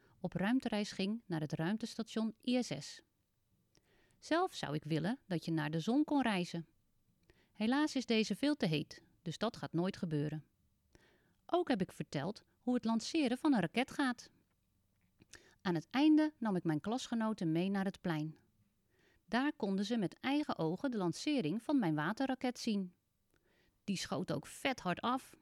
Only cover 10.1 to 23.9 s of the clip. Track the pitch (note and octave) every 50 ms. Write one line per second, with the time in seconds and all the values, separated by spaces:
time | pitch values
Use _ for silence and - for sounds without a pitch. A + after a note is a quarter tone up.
10.1 | D#3 D3 C#3+ D3+ D3+ D3+ - _ _ _ _ _ _ _ _ _ _ - _ _
11.1 | _ _ _ _ _ _ _ - E4+ F4+ F4 - B3+ F#3 F#3 - - - D3+ -
12.1 | - C#3+ C#3 F#3 A3 - - _ _ _ - B3 B3 A#3+ - A3+ A3+ A3 - -
13.1 | - E4 C#4+ A3+ B3 - - D#4 C4+ G#3 E3+ D#3 - A3+ C4+ - - - C#4 B3+
14.1 | A#3+ - - - _ _ _ _ _ _ _ _ _ _ _ _ _ _ _ _
15.1 | _ _ - _ - - - - - _ - G3 F3 D#3 - - - C4 D4+ D#4
16.1 | D#4 D4+ D#4 D4+ - - A3+ G#3+ F#3+ F3 - E3 D#3 D3 - G3+ A#3 C4 - -
17.1 | A#3+ A#3 A3 A3 - - F#3 D#3+ D#3 E3 F3+ G3 G3+ G3 F#3+ G3 - - - F3+
18.1 | D#3+ D3+ D3+ D#3 - - _ _ _ _ _ _ _ _ _ _ _ _ _ _
19.1 | _ _ _ - - A#3+ C4+ - - - A3+ G3 F#3+ F#3+ G#3 G#3 A#3+ A#3 F#3+ -
20.1 | - - - B3+ C#4 D4 D4 - - - E3 D#3 F3 - - C#4 A#3+ G#3 F3+ E3+
21.1 | D#3+ - - D4+ D4 B3+ D#3+ D3 F#3 A#3 - - D4 C4+ G#3 D#3+ D3+ D3+ D3 F3
22.1 | A3 - C4+ C4 C4 - - B3 A#3+ - - A#3 G#3 G3+ F#3 F3+ - _ _ _
23.1 | _ _ _ _ _ _ _ _ _ _ _ _ _ _ - -